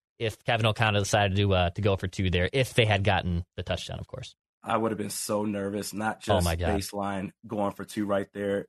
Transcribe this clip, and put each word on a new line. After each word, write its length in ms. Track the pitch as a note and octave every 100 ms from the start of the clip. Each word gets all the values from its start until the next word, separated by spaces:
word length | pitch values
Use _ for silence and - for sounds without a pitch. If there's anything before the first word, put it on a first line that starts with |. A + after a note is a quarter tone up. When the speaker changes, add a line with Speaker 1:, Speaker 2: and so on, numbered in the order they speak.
| _ -
Speaker 1:
if 240 | A2 -
Kevin 220 | - A#2 A2+
O'Connell 340 | G#2 A2+ G#2
decided 360 | G2 G#2+ G2+ F#2+
to, 180 | G2+
uh, 160 | F#2 F2
to 100 | -
go 140 | G2+ F#2+
for 120 | F#2+
two 200 | - F#2
there, 220 | F2 F2+
if 220 | C3+ B2
they 100 | -
had 200 | G#2+ G2+
gotten 400 | G2 F#2 F2+ E2+ - -
the 60 |
touchdown, 380 | F#2 F2 - -
of 80 | -
course. 260 | - - - _ _
Speaker 2:
I 140 | - A2
would 140 | A2
have 80 | G2+
been 120 | G2+
so 340 | - - G#2
nervous, 500 | G#2+ G2+ G2 G2+ G2
not 220 | G2 A2 - G#2+
Speaker 1:
Oh 60 |
Speaker 2:
just 100 | F#2+
Speaker 1:
my 120 | F2 E2
God. 200 | E2+ G2+
Speaker 2:
baseline 540 | - G2+ G2+ G2 G2 - G#2
going 260 | G#2+ G2+
for 120 | -
two 200 | G2 G#2+
right 220 | G2+ G2 G2
there. 320 | G2+ G2+ G2+